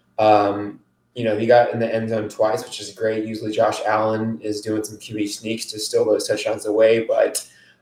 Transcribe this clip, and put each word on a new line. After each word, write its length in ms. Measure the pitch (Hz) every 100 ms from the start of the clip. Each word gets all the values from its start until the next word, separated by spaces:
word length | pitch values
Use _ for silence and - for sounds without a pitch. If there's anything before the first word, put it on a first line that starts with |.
| _ -
um, 600 | 107 107 101 101 101 - _ _ _ 123
you 80 |
know, 120 | 113 104
he 120 | 117
got 260 | 120 117
in 60 | 117
the 140 | 113
end 160 | 113 113
zone 200 | 113 104
twice, 340 | - 107 117
which 160 | - -
is 120 | 104
great. 340 | - 110 110 110
Usually 260 | 110 110
Josh 300 | 113 110 107 107
Allen 540 | 107 110 110 113 113
is 200 | 107 104
doing 220 | 110 107
some 140 | 107 107
Q 160 | - 107
B 120 | 104
sneaks 380 | - 107 113 -
to 140 | 107
steal 260 | - 117 107
those 220 | 104 -
touchdowns 400 | 104 110 110 110
away, 360 | 107 113 113 110
but, 400 | 113 104 - - _ _ _